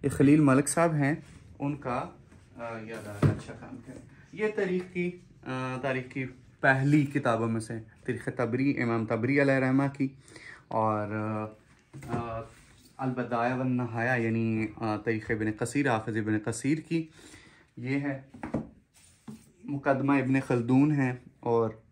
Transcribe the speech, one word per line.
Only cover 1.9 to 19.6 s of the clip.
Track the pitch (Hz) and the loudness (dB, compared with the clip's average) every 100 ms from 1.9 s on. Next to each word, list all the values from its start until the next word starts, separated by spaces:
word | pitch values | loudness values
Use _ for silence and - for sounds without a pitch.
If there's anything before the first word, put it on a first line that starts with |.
| 123 175 - - - - - | -4 -6 -14 -20 -20 -20 -14
अ, | |
ये | 117 110 110 | -12 -10 -10
अदारा | 113 104 104 - | -12 -12 2 4
अच्छा | - - | 4 -8
काम | 113 123 123 | -14 -14 -16
कर, | - - - - - | -16 -18 -20 -20 -18
ये | 180 214 | -4 -2
तारीख | 208 190 180 | 0 0 0
की, | - 175 175 175 - - | -2 -4 -4 -6 -20 -16
अ, | - 131 131 127 | -8 -6 -4 -4
तारीख | 135 131 123 | -4 -4 -6
की | 139 127 - - - | -8 -8 -12 -20 2
पहली | 135 131 139 151 | 4 4 6 4
किताबों | 139 143 127 113 113 | 4 0 2 2 2
में | 113 | -2
से | 110 113 | -4 -10
तारीख | 110 - - 110 - | -12 -10 -6 -6 -6
तबरी, | - 117 123 139 | -4 -2 0 0
इमाम | - 120 113 110 | 0 0 0 0
तबरी | 113 123 139 | -2 2 4
अलैहि | 139 135 | 4 4
रहमा | 131 135 139 | 4 2 2
की, | 135 135 - - - - - _ | 0 -4 -4 -20 -20 -20 -20 _
और, | 113 110 107 104 | 0 2 0 -2
अ, | 107 107 107 107 - _ - _ - 123 | -4 -4 -4 -6 -12 _ -20 _ -16 -6
अ, | 117 117 113 113 - - - - - | -4 -4 -8 -10 -18 -20 -20 -20 -6
अल | 131 | -4
बदाया | 123 117 117 120 127 | -4 -2 0 0 0
वन | 131 | 0
नहाया | 123 120 113 117 123 | 0 -2 -2 0 0
यानी, | 113 113 113 110 | 0 0 0 0
अ, | 107 - | -4 -4
तारीख | 113 107 113 110 - | -4 -2 -2 -4 -2
इब्न | 110 107 | -2 -2
कसीर, | 107 117 143 139 | -2 -2 0 2
हाफिज | 113 117 110 | 0 0 -2
इब्न | 104 107 | 0 -2
कसीर | 117 110 135 156 | -2 -4 -2 -2
की, | - 165 160 - - - - - _ - | -2 -4 -4 -14 -20 -20 -20 -20 _ -12
ये | 123 139 | -4 -4
है | 143 135 - - - - - - _ _ - _ - - - _ | -4 -6 -12 -14 -6 -6 -6 -18 _ _ -20 _ -20 -20 -20 _